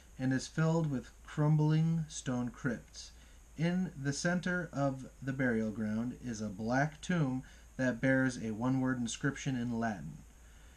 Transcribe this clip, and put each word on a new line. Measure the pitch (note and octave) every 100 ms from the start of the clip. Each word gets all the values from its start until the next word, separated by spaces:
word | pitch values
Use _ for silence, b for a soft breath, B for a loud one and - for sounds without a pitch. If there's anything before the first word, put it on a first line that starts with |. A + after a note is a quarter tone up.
| B -
and | C3
is | C3 -
filled | - D#3+ E3 D#3
with | B2+ - -
crumbling | - - D3+ D3+ D3+ D#3 E3 E3 D#3
stone | - - B2 B2
crypts. | - C3+ A2 - - - B B B - -
In | E3+ F3+ F#3 C#3+
the | C3+
center | C#3 F3 F3 F3+ F3+ E3+
of | C3+ C#3 C3 B2+ -
the | C3+
burial | C3 B2+ A2+ A2
ground | G#2+ G#2+ A2 B2 -
is | B2 A2
a | G#2+
black | F#2+ A2 B2+ D3 -
tomb | - F3 C3+ B2+ B B B -
that | B2+ A2+
bears | C3+ C3 C3 A#2+
a | A2
one-word | G#2+ B2 C3 B2+ B2
inscription | A#2 - C#3+ C3+ D3 B2+
in | A#2+ A#2
Latin." | A#2 G2 D2+ - - B B B B